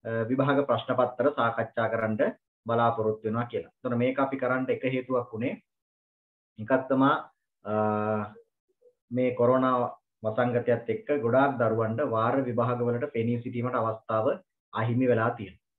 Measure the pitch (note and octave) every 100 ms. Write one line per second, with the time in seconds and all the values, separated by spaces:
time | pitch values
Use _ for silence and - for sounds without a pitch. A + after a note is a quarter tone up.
0 | A#2 A2+ A2+ C3 C#3 C3+ C#3 A2+ - B2
1 | B2 - D3 C#3+ A#2 A#2 A2+ - A2 A2+
2 | A2 G#2+ F3 - _ _ A2 A#2 A#2 A2+
3 | A2 G#2+ A2 A2+ A#2+ G#2+ - _ B2+ A#2+
4 | B2+ C3+ C3+ C3+ B2 C3 C3 A#2 C3 C3
5 | B2+ B2+ A#2 A2 B2+ G#3 _ _ _ _
6 | _ _ _ _ _ - G#2+ C3 C3 C3
7 | C3+ D3+ - _ _ _ G2+ G#2+ G#2+ G#2+
8 | G#2+ G#2+ G#2 - _ _ _ _ _ _
9 | _ A#2+ B2+ B2 A#2+ B2+ C3 B2 A#2+ -
10 | _ _ A2 A2 B2 A#2+ A2+ A#2 - A2
11 | - D3 A#2 B2+ C#3 A#2+ A2+ A2 A2 A2+
12 | C3 A2 A2+ C3+ B2 A#2 A#2+ A#2+ A#2+ A#2+
13 | C#3+ A#2 A2+ A#2+ A#2+ A#2+ B2 B2 A2+ A2+
14 | - A2 A#2+ - _ _ _ A2 A#2 A#2
15 | B2+ A2+ A2+ A#2 F#2 - _